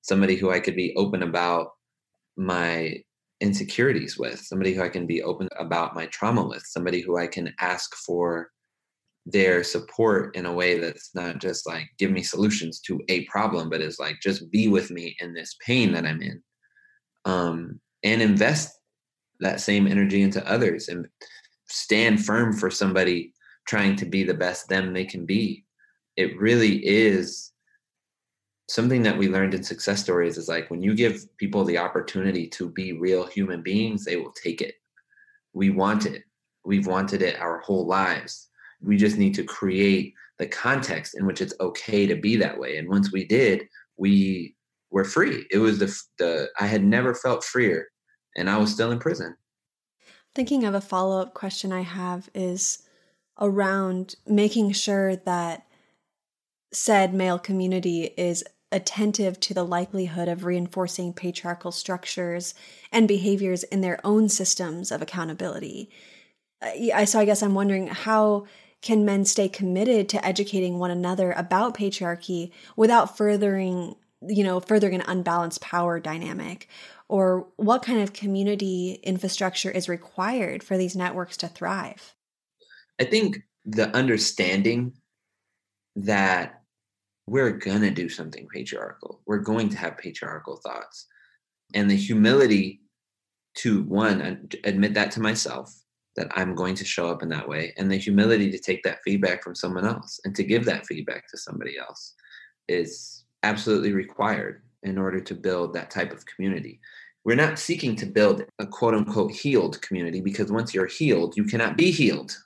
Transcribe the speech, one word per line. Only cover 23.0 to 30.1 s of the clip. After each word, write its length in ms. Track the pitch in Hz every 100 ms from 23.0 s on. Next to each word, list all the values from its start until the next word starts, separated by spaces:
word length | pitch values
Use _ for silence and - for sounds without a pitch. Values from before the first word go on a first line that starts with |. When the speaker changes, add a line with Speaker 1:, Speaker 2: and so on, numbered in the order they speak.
| 90 87 82 _ _ _ -
Speaker 1:
trying 280 | 107 98 101
to 100 | 92
be 180 | 98
the 120 | 92 82
best 340 | 90 90 -
them 240 | 95 92
they 120 | 92 92
can 200 | 92 85
be. 400 | 98 104 - _ _ _ _ _ -
It 200 | 90 90
really 480 | 104 120 110 95 -
is 680 | 104 110 95 87 - - _ _ _ _ _ _ _ _ _ _ _ -
something 320 | - 123 127
that 160 | 110 104
we 100 | 98
learned 280 | 95 95 95
in 80 |
success 400 | - 85 - 101
stories 340 | -